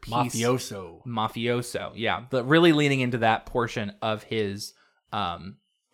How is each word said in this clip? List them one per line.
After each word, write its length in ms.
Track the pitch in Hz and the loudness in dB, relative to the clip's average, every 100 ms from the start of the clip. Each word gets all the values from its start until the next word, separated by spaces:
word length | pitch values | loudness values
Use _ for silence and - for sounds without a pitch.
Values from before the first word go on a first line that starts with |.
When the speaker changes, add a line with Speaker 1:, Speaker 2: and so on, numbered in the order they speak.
Speaker 1:
piece. 120 | - | -4
Speaker 2:
Mafioso. 920 | 117 123 113 120 127 - 104 87 82 123 | -2 -2 0 2 0 -2 -10 -12 -14 -8
Speaker 1:
Mafioso, 840 | 113 110 117 117 123 123 - 90 98 | -4 -2 -2 -2 -2 -4 -6 -8 -4
yeah. 280 | 110 87 120 | -2 -2 -2
But 180 | 131 123 | -2 4
really 240 | 160 175 | 6 8
leaning 280 | 151 143 135 | 6 4 2
into 180 | 123 120 | 0 2
that 280 | 113 113 - | 2 2 0
portion 460 | 127 117 120 104 - | -2 -2 -4 -8 -6
of 200 | 110 107 | -4 -4
his, 520 | - 110 104 101 - - _ _ _ | -4 -2 -2 -4 -12 -16 _ _ _
um, 440 | 107 92 85 87 - _ _ _ | -6 -4 -6 -12 -18 _ _ _